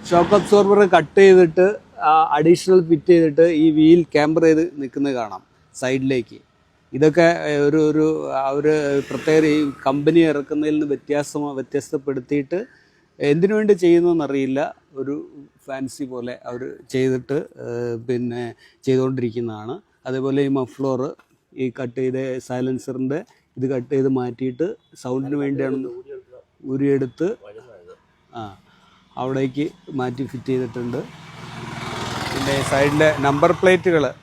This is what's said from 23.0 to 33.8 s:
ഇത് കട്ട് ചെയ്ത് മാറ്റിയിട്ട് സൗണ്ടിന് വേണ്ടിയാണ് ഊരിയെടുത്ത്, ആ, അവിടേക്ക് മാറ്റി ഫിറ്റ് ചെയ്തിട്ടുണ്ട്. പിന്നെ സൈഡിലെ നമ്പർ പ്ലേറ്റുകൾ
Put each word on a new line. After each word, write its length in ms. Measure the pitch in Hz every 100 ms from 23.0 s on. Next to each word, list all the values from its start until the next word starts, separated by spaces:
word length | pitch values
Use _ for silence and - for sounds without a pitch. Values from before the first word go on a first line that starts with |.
| 131 147 - _ _ -
ഇത് 140 | 131
കട്ട് 240 | 135 123
ചെയ്ത് 140 | 139 135
മാറ്റിയിട്ട് 680 | 131 123 120 131 123 175 - _ -
സൗണ്ടിന് 340 | 127 131 135 143
വേണ്ടിയാണ് 520 | 139 139 135 131 127 - - - _ - _ _ -
ഊരിയെടുത്ത്, 640 | 131 139 139 131 - 170 226 - 107 127 98 87 - _ _ _ 120
ആ, 200 | 107 92 _ _ _ _ _ -
അവിടേക്ക് 500 | 131 135 135 135 151 - -
മാറ്റി 300 | 135 127 123
ഫിറ്റ് 220 | 131 127 110
ചെയ്തിട്ടുണ്ട്. 840 | 127 123 123 120 123 220 - - - - - - - - - - - -
പിന്നെ 280 | 135 135 139 131
സൈഡിലെ 440 | 135 143 151 156 147
നമ്പർ 320 | 139 143 170
പ്ലേറ്റുകൾ 580 | 170 185 185